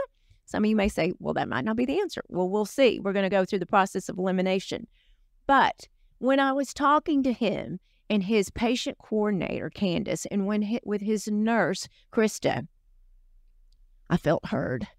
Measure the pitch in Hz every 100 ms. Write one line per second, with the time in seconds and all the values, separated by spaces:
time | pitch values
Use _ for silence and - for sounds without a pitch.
0 | 539 _ _ _ - - 214 214 202 -
1 | 160 - - 156 - 113 220 226 247 311
2 | 403 - - 175 185 202 208 - 262 -
3 | 196 196 190 196 185 202 - 208 190 190
4 | - 185 190 185 185 190 - - - _
5 | _ _ _ _ - 269 208 - - _
6 | _ - 247 277 269 269 277 - 285 302
7 | 302 285 262 233 208 160 - 180 _ _
8 | - 208 185 220 190 - 226 240 - -
9 | - 214 208 196 - - - - 196 247
10 | 214 - - 208 196 208 208 233 - 208
11 | 202 220 220 208 214 233 160 185 - _
12 | _ - 220 - 135 - 147 _ _ _
13 | _ _ _ _ _ _ _ _ _ _
14 | - 180 151 156 - - 139 127 208